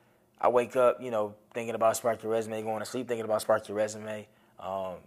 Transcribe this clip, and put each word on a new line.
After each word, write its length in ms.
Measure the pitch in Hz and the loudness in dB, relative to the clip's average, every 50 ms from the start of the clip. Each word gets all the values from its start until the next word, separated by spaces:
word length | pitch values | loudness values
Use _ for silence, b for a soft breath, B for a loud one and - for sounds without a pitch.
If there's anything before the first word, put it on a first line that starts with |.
| b b b b b b b _ | b b b b b b b _
I 60 | - 101 | 2 4
wake 280 | 120 123 120 117 - | 4 4 2 2 2
up, 260 | 135 123 120 - - 127 | 4 6 6 4 2 -2
you 80 | 127 | -4
know, 240 | 117 107 107 104 104 - _ _ - | -2 -2 -2 -2 -4 -10 _ _ -10
thinking 220 | 123 117 113 110 | -8 -6 -4 -2
about 220 | 107 110 113 110 | 2 4 4 2
Spark 260 | - - 123 113 107 - | 2 0 0 -2 0 -2
Your 80 | 110 | 0
Resume, 320 | 110 113 110 110 113 110 107 | 0 0 0 -2 -4 -6 -4
going 160 | 110 113 110 | -4 -4 -4
to 80 | 104 | -4
sleep 220 | - - 127 127 120 | -6 -6 -8 -4 -4
thinking 160 | 123 113 110 | -4 -4 -2
about 180 | 110 107 110 - | 0 0 0 2
Spark 240 | - 110 110 - | 2 2 2 2
Your 100 | - 101 | -2 -2
Resume. 520 | 104 107 107 104 107 107 107 107 107 104 - b b b b b - | -2 0 -2 -2 -6 -10 -10 -10 -10 -12 -14 b b b b b -12
Um, 340 | - 92 95 95 95 92 90 85 85 | -8 -6 -4 -4 -4 -6 -8 -12 -14